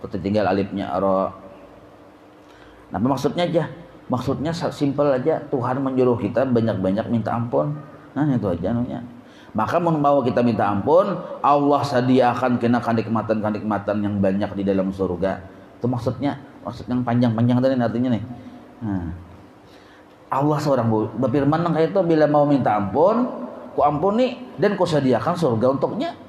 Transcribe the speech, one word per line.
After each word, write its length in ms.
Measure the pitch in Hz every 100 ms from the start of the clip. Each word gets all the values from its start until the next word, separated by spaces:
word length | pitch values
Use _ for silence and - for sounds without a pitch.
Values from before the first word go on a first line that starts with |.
itu 140 | 95 98
tinggal 240 | 90 107 95
alifnya 460 | 98 101 95 60 82
ra. 340 | 98 95 95 - - - - - - - - - - - - - - - -
Nah, 60 | 92
apa 80 | 120
maksudnya 400 | 143 147 160 175
aja? 180 | 165 135 - - - -
Maksudnya 480 | 123 139 135 143 170
sa-, 160 | -
simpel 400 | - 143 139 143
aja, 320 | 131 151 156 -
Tuhan 320 | 139 120 127
menyuruh 320 | 135 131 123 113
kita 320 | 98 117 131
banyak-banyak 640 | 120 113 101 95 98 113
minta 240 | 117 104 117
ampun. 400 | 120 139 151 147 - - - 135
Nah, 80 | 147
itu 160 | 123 98
aja 240 | 85 90
anunya. 320 | 120 123 82 - - - - -
Maka 240 | 107 110 165
mun 240 | 170 160
mau 240 | 143 143 127
kita 160 | 123
minta 240 | 120 110 101
ampun, 560 | 101 110 165 208 180 - - 131
Allah 360 | 147 143 143 139
sediakan 720 | 123 127 127 123 117 127 123
kena 240 | 120 123
kenikmatan-kenikmatan 1160 | 117 117 113 113 107 107 104 104 107 101 101 104
yang 140 | 101 101
banyak 320 | 98 98 101 98
di 60 | 98
dalam 240 | 95 95
surga. 480 | 92 92 87 95 87 - - - -
Itu 80 | 123
maksudnya, 560 | 123 131 123 143 135 - - -
maksud 240 | 123 -
yang 160 | 123 120
panjang-panjang 560 | 120 123 110 120 123
tadi 120 | 131 131
artinya 320 | 117 110 127 110
nih. 60 | 107 - - - - -
Nah, 260 | 110 95 85 87 - - - - - - - - - - -
Allah 240 | 135 147 147
seorang 320 | 147 131 113
bu-, 240 | 110 110 -
berfirman 400 | 127 139 139 160
nang 120 | 170 156
kayak 160 | 160
itu, 80 | 196
"Bila 240 | 170 160 147
mau 240 | 147 147
minta 240 | 139 123
ampun, 560 | 104 98 95 175 233 247 - - - - -
ku 80 | 143
ampuni 680 | 147 190 214 254 - - -
dan 160 | 196
ku 140 | 196 175
sediakan 480 | 151 131 117 110 -
surga 400 | 156 113 123 139
untuknya." 400 | 165 196 339 349